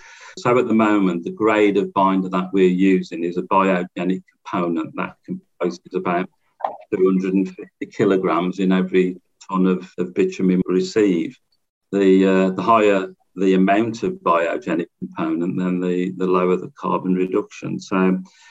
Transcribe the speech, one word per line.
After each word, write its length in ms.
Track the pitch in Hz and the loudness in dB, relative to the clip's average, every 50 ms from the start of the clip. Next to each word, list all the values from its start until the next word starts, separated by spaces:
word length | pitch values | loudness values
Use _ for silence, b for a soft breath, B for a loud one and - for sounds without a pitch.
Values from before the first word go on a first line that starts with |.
| B B B B B B B B | B B B B B B B B
So 200 | - 127 123 127 | -2 0 2 2
at 100 | 123 - | 2 2
the 60 | 113 | 2
moment, 500 | 110 110 107 107 104 98 92 85 85 85 | 4 4 4 4 4 2 2 0 -2 -6
the 80 | 95 | -8
grade 460 | 92 92 107 110 110 107 107 101 95 101 | -6 -2 0 2 2 4 4 4 4 2
of 160 | 95 92 - | 0 -2 0
binder 360 | 98 95 95 95 95 92 92 | 0 0 2 2 0 -2 -2
that 200 | 92 92 92 - - | -2 -4 -4 -2 2
we're 140 | 98 92 92 | 4 4 4
using 560 | 90 90 95 98 95 92 90 - 87 82 85 | 4 4 4 4 4 2 0 -2 -8 -6 -6
is 140 | 87 87 90 | -4 -4 -4
a 60 | 90 | -4
biogenic 800 | - 98 95 95 196 - - 92 - - 90 90 - - 185 - _ _ _ - | 0 2 2 2 2 2 0 -2 -6 -8 -6 -4 -2 -4 -4 -6 _ _ _ -14
component 520 | - - - - - 85 82 80 71 104 | -8 -4 -4 -2 -2 -2 -4 -6 -6 -8
that 220 | 87 92 92 - _ _ | -8 -10 -10 -10 _ _
comprises 680 | - 92 92 - _ _ - 90 90 90 - - - - | -12 -12 -12 -12 _ _ -6 -6 -6 -6 -8 -12 -8 -8
about 360 | 92 92 95 87 87 92 - _ _ _ _ _ - - - - - - - 107 | -6 -4 -2 -2 -2 -4 -6 _ _ _ _ _ -8 -8 -8 -8 -8 -12 -6 -2
two 120 | 95 92 | 2 2
hundred 280 | 95 95 92 95 95 92 | 2 2 2 0 0 0
and 140 | 95 92 92 | 0 -2 -2
fifty 380 | - - 98 - _ - - | -6 -14 -18 -16 _ -14 -14
kilograms 760 | - - - 113 101 95 92 92 90 80 85 90 90 87 - | -10 -4 0 0 2 2 2 0 -2 -2 -2 -2 -4 -4 -2
in 120 | 95 92 | 0 0
every 500 | 92 92 92 92 - 92 92 90 90 - _ _ _ - - - | 2 0 0 0 0 0 0 0 -2 -8 _ _ _ -20 -12 -6
tonne 200 | 95 92 92 92 | -2 0 2 2
of, 240 | 92 92 - - _ - | 0 -2 -4 -10 _ -8
of 160 | 90 90 - | -8 -6 -2
bitumen 480 | - 95 92 - - 95 92 92 90 90 - | -2 -2 -2 0 0 0 2 2 2 0 0
we 80 | 90 | 0
receive. 640 | 92 92 92 - 110 104 101 90 82 80 - - _ _ _ _ _ _ _ _ _ _ _ | -2 -2 0 0 2 2 2 2 0 -2 -6 -8 _ _ _ _ _ _ _ _ _ _ _
The, 340 | - 98 98 95 95 95 95 | -2 2 4 6 6 6 6
uh, 240 | 95 92 92 95 95 | 4 4 4 2 2
the 100 | 92 92 | 0 -2
higher 520 | 92 113 117 110 107 104 101 95 95 92 92 _ _ _ - | 0 2 2 4 4 4 4 2 0 -4 -10 _ _ _ -6
the 200 | 90 95 95 95 | -2 0 2 4
amount 480 | 92 95 95 98 107 117 113 110 - 104 | 4 4 4 2 2 0 -2 -2 -4 -4
of 100 | 92 92 | -4 -4
biogenic 720 | - - 90 85 82 85 85 82 - - 196 165 165 170 - _ - | -2 0 0 0 2 0 -2 -4 -4 -4 -4 -4 -4 -4 -6 _ -14
component, 580 | 185 - - - - - - 82 87 92 92 90 | -14 -12 -8 -6 -6 -4 -4 -4 -4 -4 -4 -2
then 220 | 92 92 90 90 | -2 -2 -2 -2
the, 320 | 92 90 90 90 90 92 92 90 | -2 -2 -2 -2 -2 -4 -4 -4
the 100 | 92 92 | -2 0
lower 280 | 90 92 90 92 92 | 0 2 2 2 0
the 160 | 90 90 95 - - | 0 -2 -8 -14 -10
carbon 380 | - 90 90 87 - 92 92 | -6 -4 -4 -2 -2 0 0
reduction. 640 | 92 92 92 98 104 101 - - - - 92 92 92 | 0 0 -2 -2 -4 -4 -6 -10 -14 -10 -10 -8 -8
So 400 | - - 101 95 92 95 92 92 92 B B B B B | -8 -4 -2 0 2 2 0 -2 -4 B B B B B